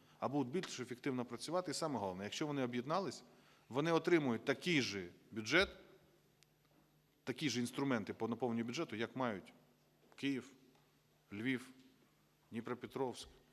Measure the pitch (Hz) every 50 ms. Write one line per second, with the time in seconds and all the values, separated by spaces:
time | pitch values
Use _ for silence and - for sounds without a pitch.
0 | - - - - - 139 135 147 135 120 135 185 170 - - - 123 - 123 120
1 | - 147 127 127 120 120 120 110 - - 165 185 180 151 135 - 170 156 139 113
2 | 101 95 90 92 98 104 - - 160 147 143 139 131 120 123 123 120 143 160 190
3 | 196 147 - - - - - - - - - - - - 113 135 151 170 165 160
4 | 160 180 175 165 147 127 113 110 - - 135 - - 180 170 143 117 101 101 98
5 | 90 87 - - - - - 110 107 110 139 175 196 - - - - - - -
6 | - - - _ _ _ _ _ - - _ _ _ _ _ - _ _ _ _
7 | _ _ _ _ _ - 120 - 156 135 110 123 120 120 - - 139 139 127 113
8 | 95 - 101 - 110 113 120 120 135 123 117 117 117 117 117 151 165 - 107 104
9 | 117 107 - 131 131 120 107 92 - - - - - - _ _ _ _ _ _
10 | _ - - - - 139 139 123 - - - - - - - - _ _ _ _
11 | _ _ _ _ _ - 101 104 110 131 131 120 - - - - - - - _
12 | _ _ _ _ _ _ _ _ _ - 107 113 110 120 123 113 - 107 - 127
13 | 135 123 110 - - - - - - _